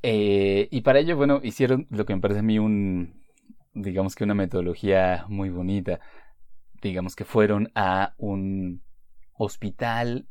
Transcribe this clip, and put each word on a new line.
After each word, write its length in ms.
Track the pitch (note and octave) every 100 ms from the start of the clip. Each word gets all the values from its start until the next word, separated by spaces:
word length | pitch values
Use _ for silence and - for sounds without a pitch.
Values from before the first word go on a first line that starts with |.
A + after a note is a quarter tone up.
Eh, 680 | B2+ A2 G#2 G2+ G2 G2 -
y 100 | C3+
para 180 | B2 C3+
ello, 180 | D#3+ E3
bueno, 240 | C#3+ C#3
hicieron 440 | C3 - C3 C3 -
lo 160 | G#2 G2+
que 100 | G2
me 60 |
parece 180 | G2+ G2+
a 40 |
mí 140 | A2 G#2+
un, 640 | G#2+ G#2 G2 F2+ F2 - - _ _ - _
digamos 420 | - G2 F#2 F#2+ -
que 80 |
una 100 | G#2
metodología 920 | G2+ F#2+ F#2 F2 E2+ G2+ F#2+ F#2 F2+ F2
muy 220 | G2+ F#2+
bonita. 500 | F2 F#2 G2 F2 - - - - - - - - -
Digamos 340 | G#2 F#2 F#2 -
que 100 | G#2
fueron 440 | A2+ G#2+ G#2 G#2+ -
a 380 | F#2+ F#2+ G2 -
un 640 | G2+ G2 F#2+ F#2+ F#2 F2 - - - - -
hospital 920 | - G2+ - G#2+ - A#2+ A#2 A#2+ B2 -